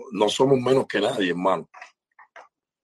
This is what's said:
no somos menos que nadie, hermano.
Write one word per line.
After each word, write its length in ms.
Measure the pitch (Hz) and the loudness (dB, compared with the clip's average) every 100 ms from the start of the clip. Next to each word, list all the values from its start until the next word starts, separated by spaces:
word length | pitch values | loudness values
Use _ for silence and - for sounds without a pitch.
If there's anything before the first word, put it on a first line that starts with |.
| - | -6
no 160 | 95 104 | 0 0
somos 300 | - 135 135 | 2 2 2
menos 260 | 123 135 - | 2 0 0
que 140 | 107 | -2
nadie, 300 | 104 131 92 | -2 0 -2
hermano. 380 | 87 95 90 78 - - _ _ _ - - - _ _ _ | 0 0 -2 -4 -18 -20 _ _ _ -20 -20 -20 _ _ _